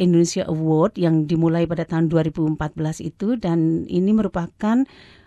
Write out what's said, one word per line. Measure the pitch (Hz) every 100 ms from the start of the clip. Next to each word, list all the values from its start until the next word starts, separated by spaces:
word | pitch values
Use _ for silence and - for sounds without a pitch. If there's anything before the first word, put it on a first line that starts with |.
Indonesia | 180 170 170 190 -
Award | 160 160 156 214 -
yang | 170 160 151
dimulai | 165 165 170 170
pada | 170
tahun | 160 165 165
dua | 165
ribu | 156 170 156
empat | 151 151
belas | - 156 160
itu, | 160 - 202 247
dan | 180 170 160 165
ini | - 175 190 214
merupakan | 190 175 170 - 214 240 269 - - -